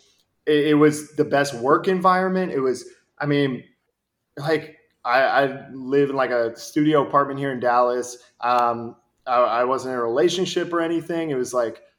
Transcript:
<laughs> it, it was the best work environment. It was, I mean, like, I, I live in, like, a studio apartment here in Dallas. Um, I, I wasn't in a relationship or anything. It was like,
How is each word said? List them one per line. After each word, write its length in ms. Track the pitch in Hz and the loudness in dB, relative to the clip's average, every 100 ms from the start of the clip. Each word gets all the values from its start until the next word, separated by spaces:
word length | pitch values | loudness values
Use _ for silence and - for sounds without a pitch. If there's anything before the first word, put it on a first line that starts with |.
| _ _ | _ _
<laughs> 240 | _ _ - | _ _ 0
it, 220 | 151 147 | 2 4
it 60 | |
was 380 | 147 151 147 - - | 4 4 2 -4 -4
the 80 | |
best 300 | 147 139 139 | 0 0 0
work 340 | 123 123 165 170 | -2 2 2 2
environment. 640 | 185 185 185 190 185 185 | 0 2 2 0 -2 -2
It 80 | 139 | -2
was, 260 | 131 123 - - _ - | -2 -2 -8 -20 _ -8
I 100 | 147 | -2
mean, 360 | 143 139 120 - _ _ _ _ _ _ - | 0 0 -4 -12 _ _ _ _ _ _ -10
like, 380 | 143 156 151 - _ _ 120 | -2 -2 -4 -18 _ _ 0
I, 160 | 123 | 2
I 480 | 131 127 139 - 98 | 4 2 0 -2 -14
live 380 | 131 127 143 139 | -14 -2 0 2
in, 60 | 139 | 0
like, 140 | 127 | 0
a 260 | 123 117 110 | 0 -2 -6
studio 500 | - 156 151 151 131 | -6 0 2 2 2
apartment 320 | 143 139 135 | 2 0 -2
here 120 | 139 | -6
in 80 | 123 | -2
Dallas. 560 | 120 120 123 123 123 123 _ _ | 0 2 2 0 -6 -12 _ _
Um, 560 | 117 123 120 117 117 - _ _ - | 0 2 2 -2 -8 -16 _ _ -2
I, 100 | 123 | 2
I 260 | 120 117 | 2 2
wasn't 300 | 123 131 123 | 0 -2 -4
in 60 | 127 | -4
a 40 | |
relationship 720 | 117 120 175 180 180 - 170 | -2 2 2 0 -4 -4 -4
or 80 | 170 | -2
anything. 480 | 165 165 160 170 160 | -2 -4 -4 -6 -4
It 60 | 135 | -4
was 180 | 123 | -2
like, 280 | 127 117 - - | -2 -2 -6 -18